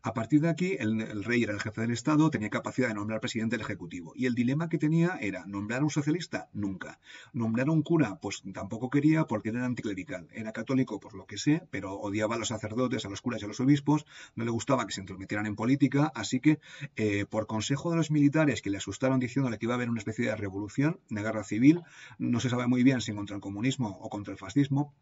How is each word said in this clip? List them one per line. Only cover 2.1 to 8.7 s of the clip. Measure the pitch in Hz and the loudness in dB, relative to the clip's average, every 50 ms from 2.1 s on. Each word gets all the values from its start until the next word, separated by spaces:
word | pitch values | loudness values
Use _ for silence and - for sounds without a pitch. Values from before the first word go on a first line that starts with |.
| 156 147 156 160 | 4 4 4 4
tenía | 151 - 107 104 | 2 0 -2 -2
capacidad | - 120 - 110 - - 127 | -4 -4 -4 -4 0 0 0
de | 120 107 | 0 0
nombrar | 104 101 107 110 107 | -4 -4 -4 -4 -4
presidente | - 117 - 107 113 113 120 | -4 -4 -4 -2 -2 -2 -2
del | 113 | -4
Ejecutivo. | - - 101 85 87 82 92 90 82 - - | -4 -6 -8 -8 -8 -12 -12 -12 -12 -14 -6
Y | - 123 | -2 -2
el | 127 120 | 0 0
dilema | 120 120 123 135 156 170 165 | 2 0 0 0 0 -2 -2
que | 170 | -2
tenía | 147 151 151 160 165 165 175 185 - | 0 2 2 4 4 4 4 2 -2
era, | - 98 92 90 82 | -4 -4 -6 -6 -10
¿nombrar | 95 98 101 104 104 117 131 | -8 -8 -6 -4 -4 0 0
a | 147 | 0
un | 151 | 0
socialista? | - 156 143 151 156 180 160 - - 104 - _ - | 0 0 0 0 -2 -2 -4 -6 -8 -10 -10 _ -8
Nunca. | 104 101 98 95 87 - - - _ _ - - - - - - | -6 -4 -4 -4 -6 -10 -14 -14 _ _ -20 -20 -20 -20 -10 -4
¿Nombrar | 120 113 113 113 120 135 | -2 0 0 0 2 2
a | 151 | 4
un | 165 160 | 2 2
cura? | 151 - 170 160 139 104 92 - | 4 4 4 4 4 2 0 -8
Pues | - 101 - - - 98 92 | -8 -8 -8 -8 -12 -12 -10
tampoco | - 98 98 | -8 -8 -6